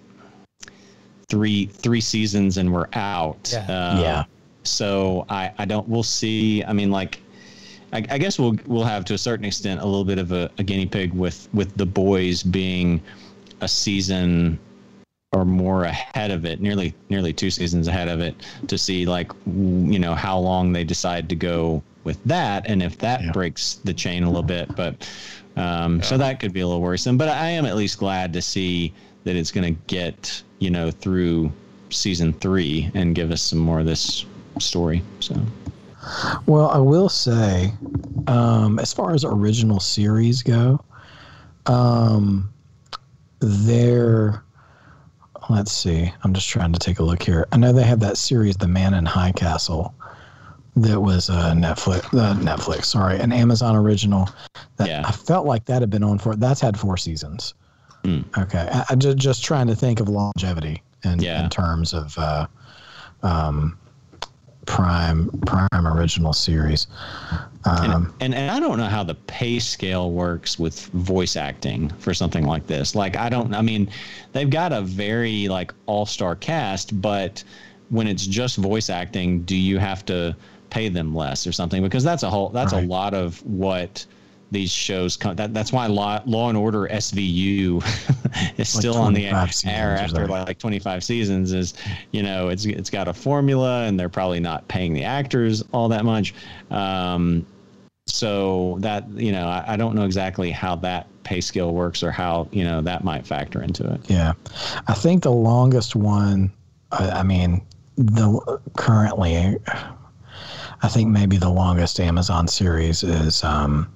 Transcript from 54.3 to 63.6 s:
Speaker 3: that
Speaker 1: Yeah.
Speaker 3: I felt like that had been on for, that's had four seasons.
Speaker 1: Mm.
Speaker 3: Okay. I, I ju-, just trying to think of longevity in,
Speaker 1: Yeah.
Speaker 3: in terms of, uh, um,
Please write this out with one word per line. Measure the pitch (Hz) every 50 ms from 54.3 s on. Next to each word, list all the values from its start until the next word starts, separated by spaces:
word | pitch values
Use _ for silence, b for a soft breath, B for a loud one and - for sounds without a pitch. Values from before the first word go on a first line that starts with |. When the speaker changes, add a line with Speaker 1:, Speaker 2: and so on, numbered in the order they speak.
| B B B B B B B B B
Speaker 3:
that | - 104
Speaker 1:
Yeah. | 90 78 73 -
Speaker 3:
I | -
felt | - - - - 165 185 156
like | 147 123 110 -
that | - 127 127
had | 123 104
been | 98 104 104
on | 104 104
for, | 98 - 117 107
that's | 104 123 127 139 -
had | - 117 101 101
four | - 98 92
seasons. | 87 - 85 80 76 73 73 78 110 - - - _ b b b b b b b _ -
Speaker 1:
Mm. | 95 87 - - - -
Speaker 3:
Okay. | 104 95 92 - 87 82 -
I, | - 131 123 -
I | 127
ju-, | 127 135 143 135
just | 135 131 139 123 - -
trying | - 160 135 123
to | 117 113
think | - 135 123 117 110
of | 107 101
longevity | 104 101 101 101 - 90 92 92 87 80 78 78 78 85 - _ _ _ -
in, | 92 87 85
Speaker 1:
Yeah. | 87 87 82 78 85
Speaker 3:
in | 87
terms | - - 92 85 82 82 82 76 78
of, | 78 76 76 -
uh, | 82 78 76 76 73 76 - - B B B B B B B B B B B B B
um, | - 95 82 80 78 78 73 76